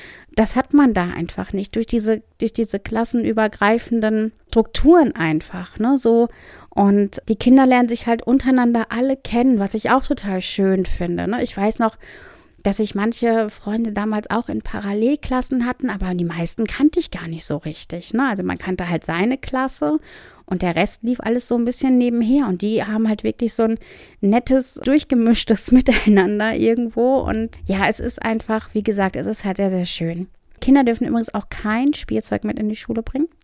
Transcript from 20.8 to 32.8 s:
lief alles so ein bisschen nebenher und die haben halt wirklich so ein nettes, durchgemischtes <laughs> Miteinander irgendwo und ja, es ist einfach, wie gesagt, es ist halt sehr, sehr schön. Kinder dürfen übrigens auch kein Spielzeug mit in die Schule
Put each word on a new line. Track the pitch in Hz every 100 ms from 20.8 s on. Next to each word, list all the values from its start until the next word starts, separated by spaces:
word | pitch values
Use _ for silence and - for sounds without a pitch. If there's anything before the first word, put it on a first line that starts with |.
| 202 -
lief | 226 247
alles | 220 240 -
so | 240
ein |
bisschen | 233 254 269 254
nebenher | 240 233 220 277 240
und | 180
die | 202 226
haben | 214 220 220
halt | 214
wirklich | 220 - 233
so | -
ein | 226 220 - - - _
nettes, | 196 233 - 262 262 -
durchgemischtes | - 294 - 247 233 226 - 214 -
<laughs> |
Miteinander | 254 254 220 - 196 185 208 220
irgendwo | - 220 233 233 233 247 269
und | - 220 226 - -
ja, | 190 240
es | -
ist | 240 -
einfach, | 220 226 - 220 -
wie | 214
gesagt, | 208 202 190 127
es | 190
ist | 220
halt | 202 185
sehr, | 196
sehr | 185 175
schön. | - 165 170 190 _ _ -
Kinder | - 277
dürfen | 247 226 247
übrigens | 233 220
auch | 208 -
kein | - 214 220 277
Spielzeug | 294 - 220 - 208
mit | 208 214
in | 214
die |
Schule | 214